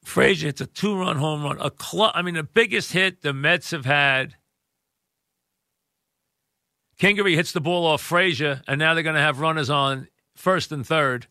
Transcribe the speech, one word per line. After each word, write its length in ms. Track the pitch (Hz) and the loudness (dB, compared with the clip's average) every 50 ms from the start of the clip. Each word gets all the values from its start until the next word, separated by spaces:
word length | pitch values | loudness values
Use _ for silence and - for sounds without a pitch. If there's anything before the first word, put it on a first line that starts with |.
| _ | _
Frazier 440 | - - - - - 196 165 151 151 | -6 0 2 4 4 2 2 -2 -4
hits 140 | 139 - | -4 -6
a 60 | - - | -8 -12
two-run 500 | _ - - 208 208 190 185 175 - 135 | _ -4 -2 -2 0 0 -2 -2 -2 0
home 260 | 139 156 156 147 147 | 0 -2 -2 -2 -4
run. 160 | 143 143 - | -4 -4 -4
A 120 | - 147 - _ | -4 -6 -6 _
cl-, 300 | - - - 170 214 220 - | -14 -8 -2 0 0 2 2
I 80 | - | 0
mean, 140 | 175 180 175 | -4 -2 -4
the 80 | 160 156 | -4 -6
biggest 500 | 143 _ 220 233 226 185 214 185 - - | 0 _ 2 2 4 2 -4 -4 -2 0
hit 280 | 180 185 190 180 _ | 0 0 0 0 _
the 120 | _ 147 143 | _ -4 -4
Mets 380 | 135 139 151 175 170 - - | 0 2 2 2 2 0 -4
have 140 | - 160 127 | -8 -6 0
had. 500 | 123 143 143 143 139 135 131 131 - - _ _ _ _ _ _ _ _ _ _ _ _ _ _ _ _ _ _ _ _ _ _ _ _ _ _ _ _ _ _ _ _ _ _ _ _ _ _ _ _ _ _ _ _ _ _ _ _ _ _ _ _ _ | 0 2 4 4 4 2 0 -2 -4 -8 _ _ _ _ _ _ _ _ _ _ _ _ _ _ _ _ _ _ _ _ _ _ _ _ _ _ _ _ _ _ _ _ _ _ _ _ _ _ _ _ _ _ _ _ _ _ _ _ _ _ _ _ _
Kingery 360 | - 196 202 202 202 196 180 | 0 2 2 2 2 2 2
hits 160 | - 175 - | 2 0 -2
the 80 | - 180 | -4 -4
ball 260 | 143 156 175 175 170 165 | -2 -2 -2 0 2 2
off 140 | 156 139 | 0 0
Frazier, 600 | - - 165 175 185 185 165 117 147 147 139 131 - - | -2 0 0 2 2 2 0 0 -2 -4 -4 -4 -4 -4
and 100 | 139 143 | -2 0
now 160 | 151 156 165 | 2 2 2
they're 100 | 165 165 | 2 0
gonna 160 | 160 156 151 | 0 0 2
have 200 | 143 156 147 123 | 2 2 2 0
runners 300 | 151 160 160 160 147 120 | 0 -2 0 0 -2 0
on 380 | 147 143 139 135 135 131 131 - _ _ _ _ _ | 0 0 2 0 -2 -4 -6 -14 _ _ _ _ _
first 360 | _ - 180 190 175 - - | _ 0 0 0 0 0 -4
and 140 | 156 147 123 | -8 -8 -4
third. 420 | - 156 160 147 135 127 123 120 _ | 0 0 2 2 2 0 -2 -6 _